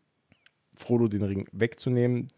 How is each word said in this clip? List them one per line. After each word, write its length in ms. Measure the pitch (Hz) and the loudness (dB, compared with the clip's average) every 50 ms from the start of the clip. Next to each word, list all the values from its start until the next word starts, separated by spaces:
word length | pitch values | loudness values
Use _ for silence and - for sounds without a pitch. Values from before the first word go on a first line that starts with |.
| _ _ _ _ _ _ _ _ _ _ _ _ _ _ _ | _ _ _ _ _ _ _ _ _ _ _ _ _ _ _
Frodo 340 | - - - 123 117 117 110 | -16 -4 0 2 2 2 2
den 140 | 101 101 | 2 0
Ring 260 | 104 98 98 98 - - | 0 0 -2 -2 -4 -6
wegzunehmen. 800 | - 101 110 117 - - - 131 123 123 120 123 123 120 127 131 - | -2 -2 -2 -2 -2 -4 -2 0 2 2 2 2 2 0 -4 -6 -2